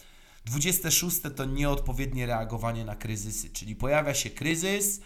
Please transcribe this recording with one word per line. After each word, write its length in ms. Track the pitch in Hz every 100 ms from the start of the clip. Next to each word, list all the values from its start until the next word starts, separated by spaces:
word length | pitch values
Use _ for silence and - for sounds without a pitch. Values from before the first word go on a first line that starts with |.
| - - - -
Dwudzieste 460 | 110 139 180 - 160
szóste 400 | - 175 175 151
to 140 | 131
nieodpowiednie 840 | 135 139 143 139 139 123 135 127 120
reagowanie 580 | 117 110 113 117 117
na 120 | 110 104
kryzysy, 540 | 110 107 107 - -
czyli 260 | - 104 107
pojawia 380 | 131 147 139
się 160 | 135 -
kryzys 720 | - 143 165 190 202 202 -